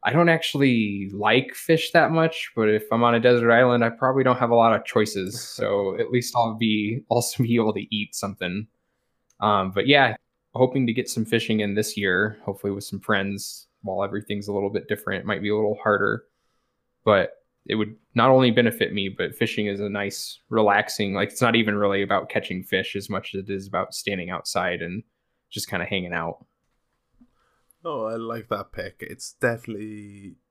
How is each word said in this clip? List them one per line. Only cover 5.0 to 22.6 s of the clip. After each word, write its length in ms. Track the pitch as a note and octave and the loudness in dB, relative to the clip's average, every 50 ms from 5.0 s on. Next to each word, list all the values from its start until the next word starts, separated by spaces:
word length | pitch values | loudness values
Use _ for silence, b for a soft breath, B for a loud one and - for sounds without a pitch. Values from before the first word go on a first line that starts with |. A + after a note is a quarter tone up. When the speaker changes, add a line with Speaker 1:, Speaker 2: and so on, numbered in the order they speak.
| G#2+ G#2 - G2 F#2+ F#2 - - | 0 0 -2 -6 -6 -6 -8 -10
Speaker 1:
So 540 | - - - - - G#2 G2+ G2+ G2+ F#2+ - | -12 -12 -8 -6 -2 -2 0 0 -2 -2 -4
Speaker 2:
<laughs> 40 | A2 | -4
Speaker 1:
at 120 | A2+ - | -4 -2
least 220 | B2 B2 A#2+ - - | -2 -2 -2 0 0
I'll 200 | A#2+ A#2 A2+ A2 | 0 0 0 -2
be, 480 | A2 A#2 A2 G#2+ G#2+ G#2 G#2 A2 C3 - - | -2 0 0 0 0 0 -2 -4 -6 -4 0
also 340 | A2+ A#2+ A#2+ - - - B2+ | 0 0 0 0 -2 -2 0
be 120 | A#2 A#2 | 2 2
able 180 | A#2 A2 G#2+ G#2+ | 2 2 0 -2
to 220 | G2+ G#2 - G#2+ | -4 -6 -6 -6
eat 200 | G#2+ G#2 - - | -6 -6 -8 -8
something. 520 | - - G2+ G2 - - F2+ F2+ G2+ A2 - _ _ _ _ _ _ _ _ _ _ _ _ _ _ | -8 -8 -8 -6 -6 -6 -6 -6 -6 -8 -10 _ _ _ _ _ _ _ _ _ _ _ _ _ _
Um, 300 | G#2 G#2+ G#2 G2 F#2+ F#2+ | 0 2 2 2 0 0
but 160 | F#2+ G2+ G2 | -2 0 4
yeah, 280 | B2+ C#3+ C#3+ C3+ A#2 G#2+ - _ _ _ _ _ _ - | 4 6 6 6 4 0 -4 _ _ _ _ _ _ 0
hoping 320 | A#2+ B2+ B2+ - C#3 B2+ | 0 0 2 2 0 0
to 60 | A#2 A2 | 0 0
get 160 | B2 - - | -2 -4 -4
some 160 | - A#2 A2 | -6 -6 -2
fishing 360 | - - A2+ A2 - A2 G#2+ | 0 -2 -2 0 0 0 0
in 140 | G#2+ G2+ G2 | 0 0 -2
this 200 | G#2 G#2+ - - | -2 -2 -4 -6
year, 420 | G#2 G2+ F#2+ F2+ F#2 G#2 A2 G#2+ - - | -4 -2 0 2 2 0 -2 -4 -6 -10
hopefully 300 | - G2 - - G2+ G2 | -10 -8 -6 -6 -6 -6
with 100 | G2+ G2 | -6 -8
some 140 | - - F#2+ | -10 -12 -8
friends 680 | - - G#2+ G2 G2 G2 G2+ G2 - - - - - _ _ _ - | -2 0 0 0 0 -2 -6 -8 -10 -12 -14 -16 -20 _ _ _ -10
while 200 | F#2+ F#2+ G2 G2 | -6 -4 -4 -4
everything's 440 | G2 G2+ G#2 G#2 - G#2 G2+ F#2+ G2+ | -4 -4 -8 -6 -6 -8 -8 -6 -6
a 40 | G2+ | -4
little 160 | G2+ G2+ G2+ | -4 -2 -2
bit 180 | G#2+ G2 - - | -4 -6 -4 -6
different. 320 | G#2 - - G2 G2 F#2 | -6 -6 -4 -6 -6 -6
It 40 | - | -4
might 140 | G2+ G#2 - | -4 -6 -4
be 80 | G2 G#2 | -2 -2
a 60 | G#2 | -2
little 220 | G#2+ G#2+ G#2 G#2+ - | 0 -2 -2 -4 -2
harder, 440 | - A2 G#2 G2 G2+ G#2+ A2 A2+ - _ _ _ _ _ _ _ _ _ _ _ _ _ _ _ _ | 0 0 2 2 2 0 -2 -4 -6 _ _ _ _ _ _ _ _ _ _ _ _ _ _ _ _
but 300 | A2 G#2 G2 F2 - - - _ _ _ _ _ | 2 4 4 2 0 -6 -14 _ _ _ _ _
it 100 | - G#2+ | -4 -2
would 200 | A2 G#2+ G#2+ A2 - _ _ - | -2 -2 -4 -8 -14 _ _ 2
not 140 | A#2 A#2 C3+ | 4 6 6
only 200 | C3 C3 C3 B2 | 8 8 6 6
benefit 420 | A2 B2 A#2 A2 A2+ - - - - | 6 4 4 2 2 0 -2 -2 -2
me, 160 | G#2 G2 G2 | -4 -6 -6
but 260 | G2+ - F#2 D2 - | -4 -6 -6 -6 -2
fishing 320 | - A#2+ G#2+ - - G#2 | -2 -4 -2 -2 -4 -4
is 120 | G#2 G2+ G2 | -4 -4 -4
a 100 | G#2 G2+ | -6 -6
nice, 500 | G2 G2+ G2+ G2 - - - - - - _ _ | -6 -6 -6 -6 -8 -10 -12 -12 -14 -18 _ _
relaxing, 640 | A2+ A2+ G#2+ G2+ G2+ G#2 G#2 - - - G#2+ G2 F#2+ | 0 2 4 4 4 4 2 0 -4 -4 -4 -2 -2
like, 160 | G2 G2+ G#2 | -2 -2 -4
it's 120 | - - | -2 0
not 140 | B2+ A#2 A2+ | 2 2 4
even 200 | A#2 A2+ G#2+ G#2 | 2 2 2 0
really 260 | G2+ G#2 G2 G2 G2 | 0 0 0 2 0
about 280 | G2 G2 G2+ F#2+ F#2 - | 0 0 0 -2 -2 -2
catching 340 | - A2 - - F#2 F#2 | -4 -6 -4 -4 -8 -10